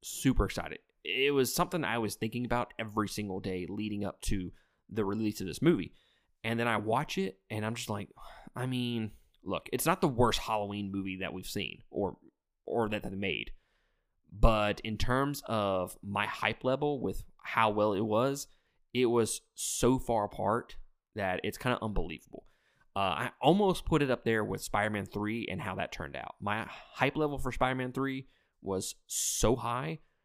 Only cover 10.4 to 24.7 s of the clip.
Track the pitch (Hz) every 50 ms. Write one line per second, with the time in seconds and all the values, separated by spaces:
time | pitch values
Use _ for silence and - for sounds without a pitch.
10.4 | - - 110 107 104 101 101 104 101 98 98 98 95 95 95 92 95 73 - 92
11.4 | 90 - - 107 85 - 50 - - - - - 101 87 - - - - _ _
12.4 | _ _ _ _ _ - 87 117 110 107 107 104 - 95 95 98 101 92 71 55
13.4 | - - - - _ _ _ _ _ _ _ _ _ _ _ _ _ - - 104
14.4 | 110 117 110 107 104 104 101 - - 113 107 101 - 117 123 131 139 143 143 -
15.4 | - - 110 107 101 98 95 92 90 90 - - - 101 101 101 101 98 - -
16.4 | 107 107 110 - - 127 135 139 147 147 147 123 - 95 - - - - - -
17.4 | - - - 120 113 107 104 107 104 107 101 92 113 107 104 110 127 139 143 139
18.4 | - - _ _ _ _ _ _ _ _ - 123 127 113 120 117 110 107 - -
19.4 | - _ _ - - - - - - 120 131 127 - - 117 107 101 101 - 104
20.4 | 104 101 110 120 - - - - - - _ _ _ _ - 104 98 90 90 -
21.4 | - 104 - - - 123 123 - 110 107 98 90 80 87 80 - - - - -
22.4 | - - _ _ _ _ _ _ _ _ - 98 98 92 78 98 123 - - -
23.4 | 127 147 180 208 208 190 170 - - - 165 151 143 127 120 - - 120 113 110
24.4 | 107 107 104 101 - -